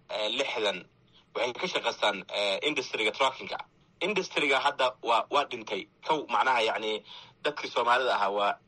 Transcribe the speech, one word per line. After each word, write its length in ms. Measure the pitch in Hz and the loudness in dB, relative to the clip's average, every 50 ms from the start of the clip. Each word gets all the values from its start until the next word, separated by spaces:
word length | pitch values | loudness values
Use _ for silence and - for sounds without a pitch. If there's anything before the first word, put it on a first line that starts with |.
| _ - | _ -8
eh, 180 | 101 104 107 107 | -6 -4 -2 -2
lixdan 480 | 117 131 139 - - 123 107 101 95 90 85 _ _ _ _ _ _ - _ _ - | -2 -2 -2 -2 -2 -2 -2 -2 -2 -4 -10 _ _ _ _ _ _ -20 _ _ -4
waxay 180 | - 113 127 123 | -2 -2 -2 -2
ka 140 | - - | -4 -6
shaqaystaan, 500 | - - - - 117 110 - - 107 98 95 90 - | -4 -4 -2 -2 -2 -2 0 0 0 0 -2 -6 -6
eh, 300 | - 101 104 101 98 95 - | -4 -2 -2 0 -2 0 -2
industry-ga 500 | 104 101 104 95 - - 113 110 107 - | -2 -2 -2 -4 -6 -4 -2 -2 0 0
trucking-ka. 460 | - 139 131 - - 104 90 - - - _ _ _ _ _ _ - | 2 0 0 0 -2 -10 -10 -10 -10 -10 _ _ _ _ _ _ -6
Industry-ga 580 | 165 190 208 190 180 - - 170 147 143 139 131 | -4 -2 0 0 -2 -2 -2 -2 2 2 2 4
hadda 260 | - 143 139 - 135 127 127 - - | 2 2 0 2 0 0 0 -2 0
waa, 220 | 127 117 110 - - | 2 2 2 2 2
waa 140 | 107 - - | 0 0 0
dhintay. 440 | - - 110 110 - 107 95 - - _ _ - | 0 -4 -10 -8 -6 -6 -8 -8 -10 _ _ -2
Kow, 200 | - 156 151 131 - | -2 0 0 0 -2
macnaha, 320 | 120 117 120 123 120 117 110 | 2 2 4 4 4 4 4
yacni, 400 | 113 110 104 110 110 107 104 - - - - - - - _ - | 2 0 0 -2 -2 -2 -4 -6 -10 -20 -20 -20 -20 -14 _ -4
dadkii 260 | 151 147 - - 131 | -4 -4 -2 -6 -4
Soomaalida 440 | - 131 117 123 120 123 131 123 - | 0 0 4 4 4 4 4 2 2
ahaa 160 | 104 101 98 | 2 2 2
waa 220 | 101 104 101 101 - - _ | 2 2 2 0 0 -2 _